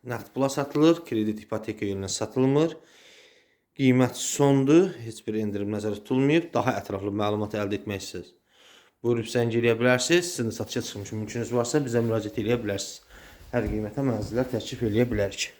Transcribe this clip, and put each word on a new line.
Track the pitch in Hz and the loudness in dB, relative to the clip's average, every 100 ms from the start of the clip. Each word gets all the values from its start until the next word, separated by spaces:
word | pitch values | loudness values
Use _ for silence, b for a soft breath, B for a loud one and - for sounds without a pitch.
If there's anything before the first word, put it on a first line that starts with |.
| 123 | -6
Nəqd | 117 - | -8 -6
pula | - 135 | -2 0
satılır. | 135 139 147 160 165 - | 0 -2 4 6 6 2
Kredit, | 113 107 107 | 0 0 -2
ipoteka | - 107 - 107 101 | -6 -6 -6 -6 -4
yönündən | 98 95 | -4 -4
satılmır. | - 110 - 131 139 165 160 b b b b b b b b b - | -4 -4 2 4 4 2 -2 b b b b b b b b b 2
Qiymət | 135 127 127 - | 4 6 2 0
sondur. | - - 143 139 135 160 190 - | -6 2 4 4 6 6 6 -2
Heç | 113 110 - | -12 -12 -6
bir | 107 | -2
endirim | 107 101 101 104 | -2 -2 -4 -2
nəzərdə | 107 101 | -4 -6
tutulmayıb. | - 131 139 160 165 117 | -2 2 4 2 2 -2
Daha | - 101 | 0 -2
ətraflı | - 98 101 | -4 -6 -4
məlumat | 101 104 107 104 | -2 0 0 -2
əldə | 107 101 101 | -4 -4 -4
etmək | 107 98 | -6 -8
istəyirsiniz, | - 95 82 _ b b b b b b | -8 -12 -14 _ b b b b b b
buyurub | 117 120 113 | -2 -2 0
zəng | 123 117 113 | 0 0 2
eləyə | 117 113 | 2 4
bilərsiniz. | 123 123 - 175 175 | 4 2 4 2 2
Sizin | - 117 | -4 -4
də | - | -4
satışa | 110 127 117 | -6 -6 -6
çıxmış | 104 101 | -10 -8
mümkününüz | 110 107 120 113 | -8 -6 -6 -2
varsa, | 120 120 151 135 | 0 2 0 2
bizə | 117 | 0
müraciət | 113 113 104 - | 2 0 -2 -4
eləyə | 104 120 | 0 0
bilərsiniz. | 107 98 - - _ B B B B | 0 -4 -6 -12 _ B B B B
Hər | 123 104 | -2 -2
qiymətə | 107 107 139 | -2 -4 -2
mənzillər | 139 110 101 110 127 | -2 -2 -2 -2 -2
təklif | 113 - 127 117 | -4 -6 -4 0
eləyə | 104 123 | 2 2
bilərik. | 113 98 - - | 2 -2 -4 -10